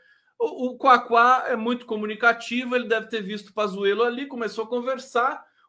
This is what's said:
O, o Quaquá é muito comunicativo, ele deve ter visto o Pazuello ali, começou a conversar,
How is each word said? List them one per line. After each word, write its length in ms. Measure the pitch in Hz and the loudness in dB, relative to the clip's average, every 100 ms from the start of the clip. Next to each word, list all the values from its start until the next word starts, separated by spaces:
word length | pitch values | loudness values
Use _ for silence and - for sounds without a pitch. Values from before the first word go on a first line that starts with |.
| _ _ _ - | _ _ _ -6
O, 320 | 453 294 254 | -4 -2 -6
o 60 | 247 | 2
Quaquá 640 | 269 240 - 233 240 254 - | 4 4 4 4 6 4 0
é 80 | 233 | -2
muito 300 | 226 240 - | -2 -4 -4
comunicativo, 920 | 214 214 208 233 233 - 240 247 247 | -6 -6 2 2 2 -2 -4 -2 -2
ele 120 | 214 | 0
deve 200 | 220 220 | -2 -2
ter 140 | 226 | -6
visto 280 | 190 214 - | -6 -8 -8
o 40 | |
Pazuello 480 | - 208 190 196 208 | -4 -4 0 0 2
ali, 240 | 240 240 277 | 0 0 -8
começou 380 | 247 214 220 | -6 -6 -6
a 40 | 220 | -6
conversar, 800 | 247 247 254 - 240 254 - - _ | -4 -4 -6 -2 0 0 -2 -12 _